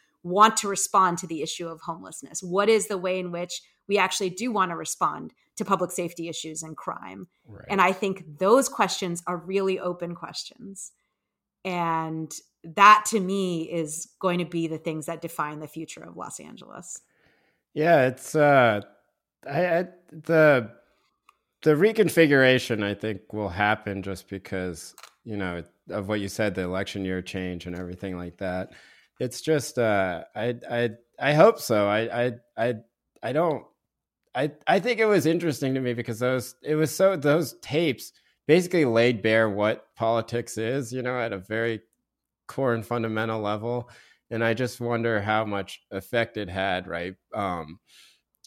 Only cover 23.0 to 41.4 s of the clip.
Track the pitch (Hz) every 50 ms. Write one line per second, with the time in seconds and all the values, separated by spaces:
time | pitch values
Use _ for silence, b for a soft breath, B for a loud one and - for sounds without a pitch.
23 | - 110 101 95 - - - 107 104 95 87 98 104 104 107 107 - 104 98 98
24 | 95 98 95 87 - - 98 95 - - 98 92 92 90 82 80 - - - -
25 | - - _ _ - 120 107 101 95 90 87 85 80 - _ _ _ - 90 104
26 | 95 98 107 107 98 95 - - 110 104 90 95 92 90 90 95 101 - - 101
27 | 95 92 92 92 90 - - 95 92 90 90 85 - 90 87 87 90 87 92 90
28 | 98 95 90 87 87 87 85 - 98 92 90 92 92 - b b b b b b
29 | b b b - 127 123 - - - 156 160 143 117 - - 127 117 110 104 101
30 | 95 92 87 82 - - - 101 107 123 120 120 - - 123 120 120 117 107 -
31 | _ _ _ - 127 139 147 156 170 226 226 - - - 113 104 101 101 104 107
32 | 113 117 92 120 120 127 - - _ _ - - 113 123 120 107 - _ _ _
33 | _ _ _ - - 113 127 151 175 170 143 110 - _ _ _ _ _ _ _
34 | _ _ _ _ _ _ - 123 143 151 151 - - - 175 196 175 247 240 202
35 | 220 214 208 180 - 160 165 175 175 165 131 - 143 131 135 131 131 123 120 117
36 | 113 120 113 104 123 127 131 127 120 - - _ - 143 156 151 160 - - -
37 | 190 196 190 156 131 147 147 170 165 - - - - - 135 156 175 151 120 -
38 | - - - _ _ _ _ _ _ - 151 180 175 180 - 175 147 123 113 117
39 | 117 123 123 104 101 110 110 113 110 107 98 104 104 107 113 - - _ _ -
40 | 113 113 117 113 110 - 120 120 117 - - 110 110 113 131 143 127 113 123 131
41 | 120 123 127 123 117 117 101 95